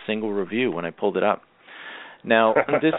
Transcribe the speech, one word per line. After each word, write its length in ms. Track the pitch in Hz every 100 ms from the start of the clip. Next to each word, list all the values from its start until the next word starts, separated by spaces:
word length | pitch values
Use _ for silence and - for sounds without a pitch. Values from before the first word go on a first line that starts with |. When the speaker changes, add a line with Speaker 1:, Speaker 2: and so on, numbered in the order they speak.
| -
Speaker 1:
single 240 | 107 110
review 400 | 101 87 110 127
when 140 | 82 85
I 60 |
pulled 260 | - 104 92
it 60 |
up. 180 | 101 95 _ _ - - - - - - -
Now, 300 | 113 113 123 -
Speaker 2:
<laughs> 140 | 117
Speaker 1:
this 140 | 156